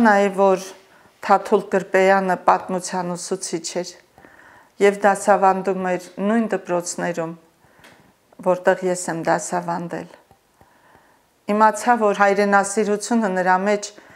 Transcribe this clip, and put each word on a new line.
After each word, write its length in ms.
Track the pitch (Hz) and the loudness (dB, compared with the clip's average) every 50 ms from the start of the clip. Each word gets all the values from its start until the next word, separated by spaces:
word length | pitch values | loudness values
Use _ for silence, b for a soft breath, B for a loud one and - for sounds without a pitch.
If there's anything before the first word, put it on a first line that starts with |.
| 240 | 6
նաև, 340 | 226 208 202 202 202 190 185 | 6 6 6 4 2 2 2
որ 300 | 196 196 190 180 185 - - - b b b b b b b b - - | 4 4 4 2 -2 -6 -16 -20 b b b b b b b b -2 2
Թաթուլ 400 | 202 190 190 - 220 202 196 - - | 2 2 2 2 0 0 0 0 -4
Կրպեյանը 640 | 190 185 - - 190 190 190 196 196 196 185 180 175 - - | -4 -2 0 2 2 4 4 4 2 2 0 -2 -2 2 2
պատմության 680 | 185 180 - - 190 180 175 - - 185 175 175 180 170 | 0 0 0 -4 -6 -6 -6 -6 -8 -6 -6 -6 -8 -8
ուսուցիչ 500 | - - 190 190 - - - 165 165 - - 180 175 | -8 -8 -8 -8 -8 -8 -8 -8 -8 -8 -8 -8 -8
էր 100 | - - - _ _ _ b b b b b b b b b b b b b | -8 -10 -20 _ _ _ b b b b b b b b b b b b b
և 220 | 196 202 202 202 214 | 2 2 2 4 2
դասավանդում 880 | 208 196 196 - - 202 185 196 190 190 190 180 202 190 185 185 185 | 0 0 2 2 2 2 4 4 2 2 2 0 -4 -4 -4 -2 -4
էր 180 | 180 175 - - - - 190 | -4 -6 -6 -10 -10 -6 -4
նույն 240 | 202 220 233 226 208 196 | -2 0 0 -2 -2 -4
դպրոցներում, 800 | 185 190 - 175 175 170 175 - - 175 175 170 170 165 165 170 170 _ _ _ _ b b b b b b b b b b b b b _ _ - - 185 | -6 -4 -4 -4 -4 -4 -6 -8 -8 -6 -6 -6 -6 -8 -10 -10 -14 _ _ _ _ b b b b b b b b b b b b b _ _ -6 -2 -2
որտեղ 400 | 180 180 180 196 185 185 185 185 180 | -2 0 2 0 0 0 0 -4 -4
ես 120 | 175 - - | -4 -6 -8
եմ 100 | 165 165 160 160 | -8 -6 -2 -2
դասավանդել։ 840 | 170 175 170 - - 180 175 170 170 180 175 170 165 165 165 175 - - _ _ _ _ _ _ _ b b b b b b b b b b b b b b b b _ _ - | -2 -2 -2 -6 -8 -8 -6 -6 -8 -8 -8 -10 -10 -12 -14 -14 -18 -20 _ _ _ _ _ _ _ b b b b b b b b b b b b b b b b _ _ -4
Իմացա, 480 | 208 214 220 214 214 214 - 247 240 233 | 0 2 4 2 2 2 0 0 2 2
որ 240 | 220 208 202 190 202 | 2 2 2 2 2
հայրենասիրությունը 1120 | 202 196 190 208 202 202 202 190 196 - 220 214 196 208 202 - - 240 233 220 196 185 | 2 2 2 2 2 2 2 2 0 -2 -2 -2 0 -2 -4 -2 -2 -2 0 0 0 -2
նրա 240 | 185 180 180 185 185 190 208 | 0 0 2 2 2 2 0
մեջ 260 | 208 202 202 - - B B B B | -2 -2 -4 -8 -16 B B B B